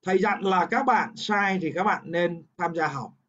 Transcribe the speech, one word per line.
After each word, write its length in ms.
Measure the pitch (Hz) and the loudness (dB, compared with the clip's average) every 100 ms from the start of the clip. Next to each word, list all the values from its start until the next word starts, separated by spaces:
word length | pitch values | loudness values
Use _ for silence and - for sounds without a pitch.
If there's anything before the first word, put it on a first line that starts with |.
Thầy 160 | - 190 | 2 2
dặn 220 | 202 196 | 2 0
là 260 | 190 185 170 | 2 2 2
các 160 | 233 | 0
bạn 340 | 262 220 - - | 2 2 0 -6
sai 420 | - 208 202 190 | -2 0 2 0
thì 100 | 165 | -2
các 100 | 165 | 0
bạn 180 | 208 175 | 0 0
nên 380 | - 170 175 170 156 - | -2 -2 0 -2 -14 -6
tham 160 | 175 | -4
gia 140 | 165 156 | -2 -4
học. 240 | 139 113 - | -4 -10 -16